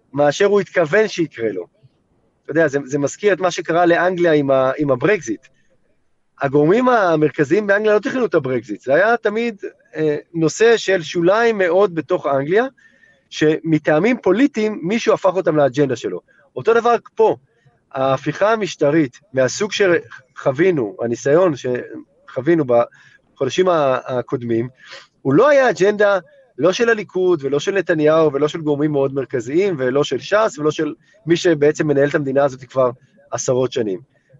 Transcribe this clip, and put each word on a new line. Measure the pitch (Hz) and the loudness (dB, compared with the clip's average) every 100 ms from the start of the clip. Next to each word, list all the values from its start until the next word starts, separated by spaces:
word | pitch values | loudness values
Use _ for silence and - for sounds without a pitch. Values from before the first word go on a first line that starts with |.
| _ | _
מאשר | 139 147 - | 0 0 2
הוא | 196 202 | 2 2
התכוון | 185 185 156 202 214 | 0 -2 2 2 0
שיקרה | - 160 - 110 | -2 -6 -4 -6
לו. | 92 85 _ _ _ _ _ _ _ | -6 -10 _ _ _ _ _ _ _
אתה | - | -4
יודע, | 147 156 | 0 0
זה, | 143 | -2
זה | 131 143 | -4 -4
מזכיר | 139 - 202 | -4 -2 -2
את | 180 | 0
מה | 185 | -2
שקרה | 185 170 165 175 | -4 -2 0 2
לאנגליה | 170 175 180 175 | 2 0 0 2
עם | 151 139 | 2 2
ה-, | 135 131 135 | 2 2 0
עם | 147 | -2
הברקזיט. | 127 156 208 113 101 _ _ _ _ _ _ _ _ _ - | 0 0 -2 -4 -10 _ _ _ _ _ _ _ _ _ -8
הגורמים | 139 143 151 220 254 | -2 2 4 4 2
המרכזיים | 240 180 160 151 - 135 208 208 | 2 2 2 0 0 0 0 2
באנגליה | 202 214 | 0 2
לא | 214 | 2
תכננו | 262 254 214 | 0 -4 -2
את | |
הברקזיט, | 170 131 127 120 104 | 0 -2 -4 -6 -8
זה | 120 | 0
היה | 147 214 233 | 2 2 0
תמיד, | 214 214 233 202 403 - _ 156 | -2 -2 -4 -8 -14 -18 _ -4
אה, | 156 147 - | -2 -2 -6
נושא | 165 156 - 226 226 | -4 -2 2 2 2
של | - 190 | 0 -2
שוליים | 156 175 170 214 233 214 | -2 -2 2 2 2 0
מאוד | 180 180 202 | 0 2 0
בתוך | 165 143 180 151 | -2 -4 -4 -2
אנגליה, | 139 143 202 262 - _ _ _ _ _ | -2 0 -2 -2 -8 _ _ _ _ _
שמטעמים | - 156 156 165 151 175 151 214 247 | -2 0 0 0 0 2 2 2 0
פוליטיים | 190 196 285 220 214 208 | 0 2 2 0 -4 -4
מישהו | 165 226 226 | -4 -2 0
הפך | - 190 | 0 0
אותם | 180 175 151 | 0 0 2
לאג'נדה | 139 127 139 120 | 2 2 -2 -2
שלו. | 104 90 - _ _ 127 | -6 -8 -12 _ _ -4
אותו | 127 | 0
דבר | 233 233 226 - | 2 2 0 -2
פה, | - 214 131 _ _ _ _ _ | 0 2 0 _ _ _ _ _
ההפיכה | 135 135 135 156 - 202 | -4 -2 -2 -4 -2 0
המשטרית | 220 180 - 143 160 139 - _ | 0 -4 -2 0 2 -2 -6 _
מהסוג | 131 127 - 202 | -2 -2 -2 -6
שחווינו, | - 196 170 - - _ - 143 131 190 160 104 95 | 0 0 0 -4 -18 _ -6 -4 0 0 0 -4 -4
הניסיון | 117 117 139 156 185 131 | -6 -4 0 2 2 0
שחווינו | 131 123 104 113 - _ - - 131 170 | -4 -6 -8 -16 -20 _ -12 -4 0 0
בחודשים | 127 117 120 - - _ _ - 135 - 185 | 2 2 0 -6 -20 _ _ -6 -2 0 2
ה-, | 165 139 127 - | 2 0 -2 -4
הקודמים, | 127 - 131 120 113 123 - - - - _ | -6 -6 -6 -2 -2 -4 -10 -20 -20 -20 _
הוא | 131 | 2
לא | 147 277 | 4 4
היה | 285 247 | 4 2
אג'נדה | 156 196 208 202 196 - _ _ - | 2 0 2 2 0 -4 _ _ -2
לא | 165 | 0
של | 180 233 | 2 0
הליכוד | 220 190 185 185 170 | 0 -4 -2 0 0
ולא | 135 143 | -2 -4
של | 196 | -2
נתניהו | 196 170 160 151 160 156 | -2 -2 2 2 4 2
ולא | 139 147 | 0 -2
של | 175 | -2
גורמים | 151 143 156 | -2 -2 0
מאוד | 147 135 | 0 -2
מרכזיים | 135 127 131 113 156 202 147 | -4 -6 -6 -2 -2 -2 -2
ולא | 127 139 | 0 0
של | 147 123 | -2 -4
ש"ס | 139 208 220 147 | -2 0 0 -2
ולא | 151 | -4
של | 151 151 156 _ _ 156 | -2 -6 -8 _ _ -2
מי | 165 | 0
שבעצם | 180 156 147 156 156 | 2 2 2 0 0
מנהל | 139 143 | 2 2
את | |
המדינה | 160 135 135 | 0 -2 0
הזאת | 143 127 | 0 -2
כבר | 123 131 127 120 _ _ _ | -6 -2 -2 -2 _ _ _
עשרות | 120 - 127 127 | -6 -2 0 0
שנים. | 131 107 92 - _ _ | -2 -4 -6 -10 _ _